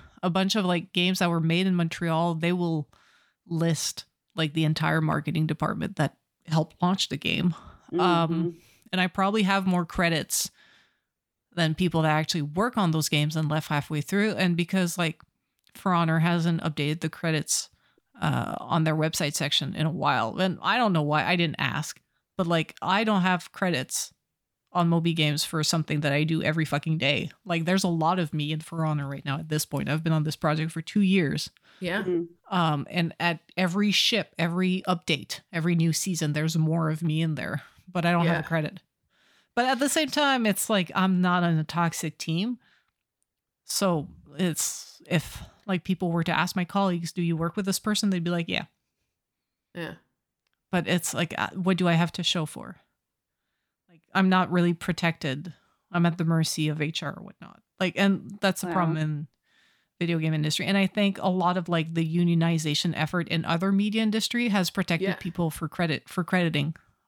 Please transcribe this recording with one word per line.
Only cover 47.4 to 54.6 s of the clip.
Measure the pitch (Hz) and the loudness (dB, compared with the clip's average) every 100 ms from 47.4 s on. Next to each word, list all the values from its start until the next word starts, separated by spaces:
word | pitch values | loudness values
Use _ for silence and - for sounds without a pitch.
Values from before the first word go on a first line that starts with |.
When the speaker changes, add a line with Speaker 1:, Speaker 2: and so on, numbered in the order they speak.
| 165 208 | -2 -2
Speaker 1:
with | 196 | -2
this | 185 | -2
person?" | 214 208 208 | -2 0 0
They'd | 180 | 0
be | 170 | 0
like, | 175 170 | -2 -2
"Yeah." | 180 - _ _ _ _ _ _ _ _ _ _ | -4 -6 _ _ _ _ _ _ _ _ _ _
Speaker 3:
Yeah. | 170 165 165 _ _ _ _ _ _ - | -10 -10 -12 _ _ _ _ _ _ -4
Speaker 1:
But | 180 - | -2 0
it's | 180 - | -2 -2
like, | 123 165 - | -4 -4 -4
uh, | - | -6
what | 190 180 180 | -4 0 2
do | 175 | 2
I | |
have | 165 170 | 2 0
to | - | -2
show | 170 180 156 | -2 -2 -4
for? | - - - _ _ _ _ _ _ _ _ _ _ _ | -8 -14 -18 _ _ _ _ _ _ _ _ _ _ _
Like, | 165 _ | _ _
I'm | 190 190 | 2 4
not | 185 180 | 4 4
really | 180 | 4